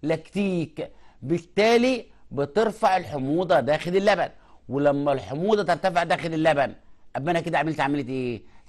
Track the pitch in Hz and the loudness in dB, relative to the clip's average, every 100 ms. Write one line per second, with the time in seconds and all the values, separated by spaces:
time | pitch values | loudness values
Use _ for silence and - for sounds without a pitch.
0 | 147 160 - 196 202 180 147 - - - | -4 -4 -4 -4 -2 -2 -4 -8 -12 -12
1 | - - 123 170 - - 220 233 254 247 | -20 -14 -4 -4 -4 2 4 6 4 0
2 | - - - 123 143 202 220 - 208 185 | -6 -20 -12 -6 -2 0 0 2 0 0
3 | 165 147 131 160 180 170 127 151 165 185 | -2 -6 -2 -2 2 2 4 0 0 0
4 | 202 190 139 - - - - 131 143 143 | 2 2 0 -6 -20 -20 -8 0 2 2
5 | 143 135 - 143 190 214 190 165 190 170 | 0 -2 -2 -4 0 0 2 0 0 0
6 | 170 180 170 160 160 143 123 - - - | 0 -2 -2 0 2 2 0 -4 -20 -20
7 | - 123 143 170 165 160 151 156 139 143 | -12 -8 -2 -2 0 -2 -2 -2 -2 -2
8 | 120 131 127 110 - - | -4 -4 -4 -6 -10 -20